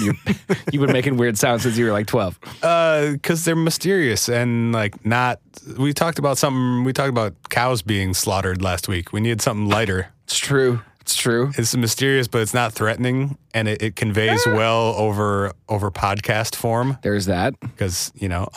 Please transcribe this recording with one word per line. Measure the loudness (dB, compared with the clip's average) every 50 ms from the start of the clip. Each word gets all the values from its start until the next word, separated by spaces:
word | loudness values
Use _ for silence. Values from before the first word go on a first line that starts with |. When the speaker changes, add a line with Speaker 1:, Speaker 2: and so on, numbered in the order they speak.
| 0
Speaker 1:
you, | 0 0 -2 -2 -2 -2 -2 0
<laughs> | -4 -4 -2 -2 -2 0
you've | 0 2
been | 2 2
making | 2 2 0 0
weird | 2 2 0 0 2
sounds | 2 2 2 2 0
since | 0 0 2
you | 2
were, | 2 2
like, | 0 0
twelve. | 0 0 0 0 0 -4 -8 -16 -18 -10 -2 0
Speaker 2:
Uh, | 2 2 4 4 4 4 2 2 0 -2 -2 -2
'cause | -2 -2 0 0
they're | 0 0
mysterious | 2 2 0 0 0 0 0 2 2 2 2 2 0 0 0
and, | 0 2 2 2 2 0 0 0 0
like, | 0 0 -2 -4 -4 -2
not. | 0 0 2 2 0 0 -2 _ _ -20 -20 -16 -12 -4 -2
We | 0 0 2
talked | 2 0 0 0 0
about | 0 0 0
something. | 2 2 0 2 2 0 0 0 0 0
We | 0 0
talked | 0 0 0
about | 0 0 -2 -2 -4 -8 -10 -6
cows | -2 0 0 0 0 -2 -2
being | -2 -2 0 0 0 -2
slaughtered | -2 0 0 0 0 0 0 -2 -2 -2
last | -2 -2 -2 -4
week. | -4 -4 -4 -4 -4 -4
We | -2
needed | 0 0 0 0
something | 0 -2 -2 0 0 0
lighter. | 2 2 2 0 0 -2 -4 -6 _ _ _
Speaker 1:
It's | -6 -4 -4
true. | -2 0 2 2 4 2 2 0 -4 -10 _ _
It's | -6 -4 -2
true. | 0 0 0 2 2 0 0 0
Speaker 2:
It's | -2 -2 0 0
mysterious, | 0 0 0 0 0 0 2 2 2 0 0
but | 0 -2 -2
it's | 0 0
not | 0 0 0 -2
threatening, | -2 -2 0 0 0 0 0 0 0 -2 -2 -6 -8 _ _ -4
and | -2 0
it, | 0 -2 -2
it | -2 -4 -2
conveys | -2 -2 0 2 2 2 2 2 2 2
Speaker 1:
Ah. | 2 2
Speaker 2:
well | 2 2 2 2 2 2 0 0 2
over, | 0 0 2 2 0 2 2 0 0 -2 -4 -8 _ -4
over | -2 -2 -2 -2
podcast | -2 0 0 0 0 0 -2 -2 0 0 -2 -4 -6
form. | -4 -2 -2 0 0 0 -2 -4 -4 -2
Speaker 1:
There's | -2 -2 0 0
that. | 0 0 0 0 -2 -2 -4 -10 -12 -6 -4
Speaker 2:
'Cause, | -4 -4 -2 -4 -6 -8 -8
you | -6 -6 -4
know, | -4 -4 -4 -6 -4